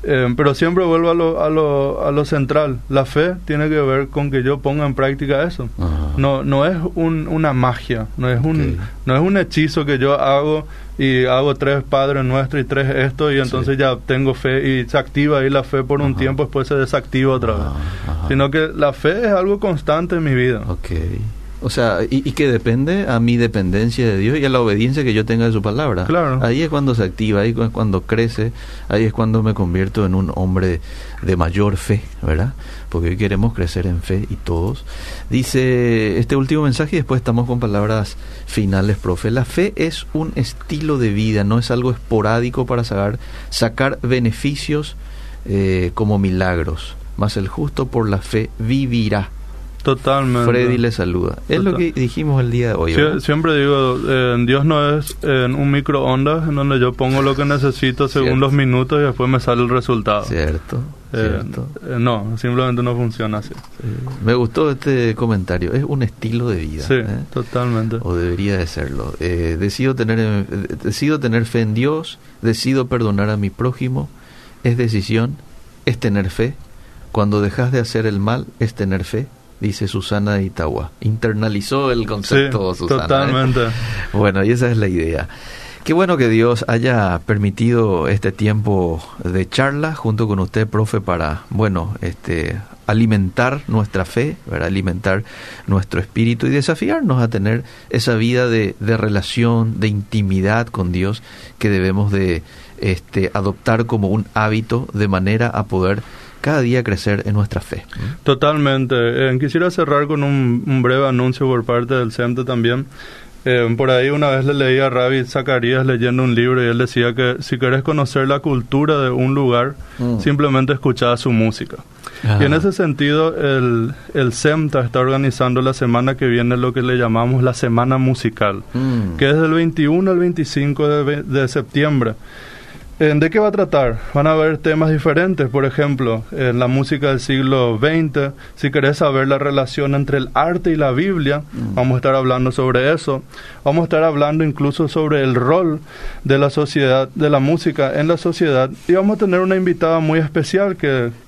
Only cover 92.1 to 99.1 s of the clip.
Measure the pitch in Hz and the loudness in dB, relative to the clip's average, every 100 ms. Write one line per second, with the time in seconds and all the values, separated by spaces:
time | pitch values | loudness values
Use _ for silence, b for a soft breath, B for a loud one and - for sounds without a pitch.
92.1 | 82 - 85 82 92 104 - - 110 113 | -8 -6 -4 -4 -6 -10 -12 -2 2 4
93.1 | 107 95 - 123 139 - 110 104 98 92 | 2 0 0 -2 -2 -2 -2 0 -2 -2
94.1 | - 139 165 - 85 85 95 92 87 98 | -2 -2 -4 -8 -4 -2 -2 -2 -2 0
95.1 | 95 110 B B B - 95 98 87 95 | -2 -4 B B B 0 0 0 -4 -2
96.1 | - 113 117 127 139 135 160 226 320 240 | 0 0 0 0 0 0 -2 0 0 0
97.1 | 127 117 113 98 117 127 B B 120 120 | 2 2 0 0 -2 -6 B B -2 0
98.1 | 113 117 123 123 113 101 - 101 - 107 | 2 2 2 2 2 0 -2 -2 0 2